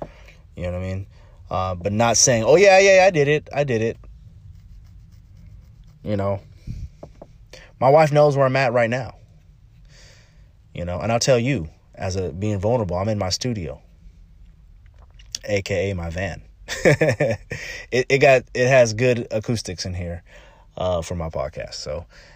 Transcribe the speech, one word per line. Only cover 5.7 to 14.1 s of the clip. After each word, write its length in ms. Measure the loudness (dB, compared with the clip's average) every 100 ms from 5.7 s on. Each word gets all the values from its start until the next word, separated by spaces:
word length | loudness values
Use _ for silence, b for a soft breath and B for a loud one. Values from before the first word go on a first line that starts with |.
| -20 -20 -14
You 120 | -6 -4
know, 240 | -2 -4 -8 -18 B B B -16 -20 -20 -20 -20 -20 B B 0
my 80 | 4
wife 220 | 6 6
knows 240 | 6 4 4
where 100 | 2
I'm 80 |
at 180 | 2 2
right 160 | 2 0
now. 280 | -2 -8 -14 -20 -20 _ -20 _ -20 -20 b b b b b b b _
You 120 | -12
know, 140 | -8 -6
and 140 | -2
I'll 80 | -2
tell 180 | 2 2
you, 300 | 2 -4 -6 -14 _
as 220 | -10 -6 -6
a, 160 | -6
being 260 | -6 -4 -2
vulnerable, 380 | 0 -2 -2 -4
I'm 120 | -4
in 80 | -4
my 120 | -4
studio, 520 | -6 -6 -6 -10 -12 _ _ -20